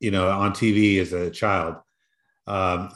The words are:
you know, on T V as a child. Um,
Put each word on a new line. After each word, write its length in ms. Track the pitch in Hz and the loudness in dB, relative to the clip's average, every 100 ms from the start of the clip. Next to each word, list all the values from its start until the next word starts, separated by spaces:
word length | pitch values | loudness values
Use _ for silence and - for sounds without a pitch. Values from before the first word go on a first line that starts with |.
you 100 | 113 | -2
know, 180 | 98 92 | 0 2
on 240 | 98 101 | 2 0
T 200 | 98 113 | 0 2
V 260 | 104 104 98 | 4 4 2
as 160 | 90 | 0
a 160 | 87 87 | -2 -4
child. 460 | - 107 95 82 82 _ _ _ _ _ _ - | -2 0 0 -2 -8 _ _ _ _ _ _ -8
Um, 440 | 98 92 90 95 | -2 -2 -2 -4